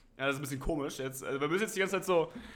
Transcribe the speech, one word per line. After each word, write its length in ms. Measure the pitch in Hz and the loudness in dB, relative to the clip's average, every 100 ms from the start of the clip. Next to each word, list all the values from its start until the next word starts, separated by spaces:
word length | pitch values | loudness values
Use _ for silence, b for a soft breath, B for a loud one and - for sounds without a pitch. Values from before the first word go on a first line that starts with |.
| b - | b -2
Ja, 120 | 135 | 0
das 80 | 139 | 0
ist 40 | |
ein 40 | |
bisschen 160 | 143 135 | -2 -4
komisch 400 | 151 165 139 - | -2 -2 -2 -4
jetzt. 240 | 135 131 | -6 -4
Also, 180 | - 135 | -4 0
wir 60 | 143 | 2
müssen 160 | 180 | 2
jetzt 120 | 214 190 | 0 0
die 40 | |
ganze 160 | 190 190 | 0 0
Zeit 100 | 180 | 4
so, 260 | 175 156 B B | 4 4 B B